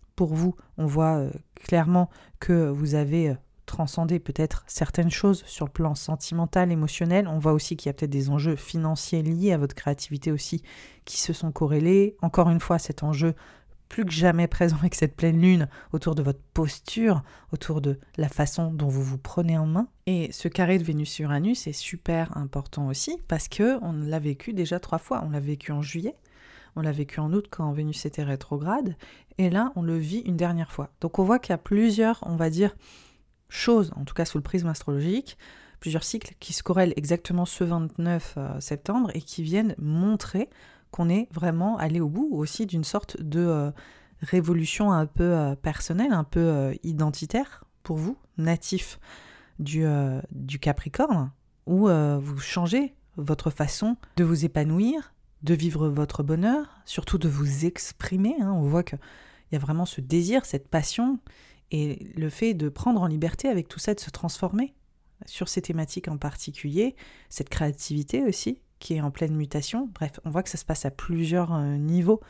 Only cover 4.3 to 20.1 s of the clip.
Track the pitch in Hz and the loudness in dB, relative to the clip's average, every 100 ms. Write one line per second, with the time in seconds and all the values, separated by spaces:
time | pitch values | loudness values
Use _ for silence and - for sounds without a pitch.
4.3 | 143 156 - - - 156 - 165 - 202 | -2 0 -2 -4 -4 0 2 2 4 2
5.3 | 190 - - 143 - 160 147 - 160 - | 2 -2 -8 -4 -2 -2 -2 -4 -6 -4
6.3 | 165 170 185 180 165 151 - 170 185 190 | -2 0 2 4 2 0 0 2 2 2
7.3 | 156 151 151 - 160 143 139 147 139 135 | 2 4 2 0 -4 -4 -2 -2 0 0
8.3 | 143 156 147 - 165 160 156 - 165 156 | 2 2 -2 -4 -2 -2 -2 -2 0 0
9.3 | 165 196 160 143 - - 143 - 147 160 | 2 2 2 0 -2 -4 -4 -4 -4 -2
10.3 | 151 - 165 - - - - - - - | -2 -2 -6 -6 -20 -20 -20 -10 -6 -4
11.3 | 160 160 - 151 151 165 190 202 - 165 | -4 -4 0 2 4 6 6 6 2 0
12.3 | - 170 165 - 170 - 147 147 143 165 | 4 6 4 2 0 -2 -4 -2 2 2
13.3 | 156 - - - - - - 196 160 175 | 0 -8 -20 -20 -20 -8 -4 -2 4 4
14.3 | 165 170 - 170 156 175 - 151 - 165 | 6 2 4 4 4 2 2 0 2 2
15.3 | 165 180 180 143 - - 156 165 151 139 | 6 8 6 4 -4 -6 -4 0 0 0
16.3 | 139 - - 156 - - 226 226 160 - | -2 -4 0 0 -2 -6 2 4 4 0
17.3 | - - 151 - 156 139 135 - - 151 | -12 -10 -6 -4 -2 0 -2 -6 -4 -2
18.3 | - 147 - 165 156 143 135 135 135 - | 0 -2 0 -2 0 0 0 0 -4 -4
19.3 | - 170 160 156 170 247 _ - | 0 2 2 2 0 -2 _ -2